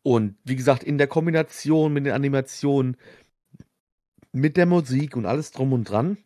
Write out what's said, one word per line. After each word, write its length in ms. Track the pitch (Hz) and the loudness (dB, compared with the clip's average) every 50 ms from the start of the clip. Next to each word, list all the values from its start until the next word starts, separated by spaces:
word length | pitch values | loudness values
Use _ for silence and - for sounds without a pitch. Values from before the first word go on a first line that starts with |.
Und 340 | _ 139 123 117 107 104 101 _ _ | _ 2 2 2 2 0 -6 _ _
wie 100 | 123 131 | -6 -6
gesagt, 280 | 131 123 143 135 123 - | 0 2 2 2 2 0
in 140 | - 147 | -4 0
der 80 | 143 143 | 0 0
Kombination 880 | 139 - 160 160 170 160 160 156 - - - - 143 156 160 156 156 147 | 0 0 -2 -2 0 0 0 -2 -2 -8 -10 -2 0 2 2 2 2 0
mit 140 | 143 139 | 0 -2
den 60 | 139 104 | -2 -2
Animationen, 840 | 131 139 139 139 135 131 - - - - 143 139 139 131 127 123 _ _ - - _ _ _ _ _ _ _ - - - _ _ _ _ _ _ _ _ _ _ _ _ _ | 0 0 0 0 -2 -2 -4 -10 -4 -2 0 0 2 0 -2 -4 _ _ -20 -20 _ _ _ _ _ _ _ -20 -20 -20 _ _ _ _ _ _ _ _ _ _ _ _ _
mit 260 | - 127 139 156 139 | -4 0 0 2 2
der 80 | 180 175 | 2 4
Musik 500 | 175 175 175 156 123 127 135 151 143 - | 4 4 2 2 0 -2 -2 -2 -2 -6
und 120 | 123 107 | -6 -2
alles 240 | 90 117 147 156 - | -2 -2 -2 -4 -8
drum 220 | - - 131 135 131 | -6 -4 0 0 0
und 100 | 120 107 | 0 -2
dran 340 | - 101 107 131 180 208 - _ | 0 0 0 0 0 -4 -6 _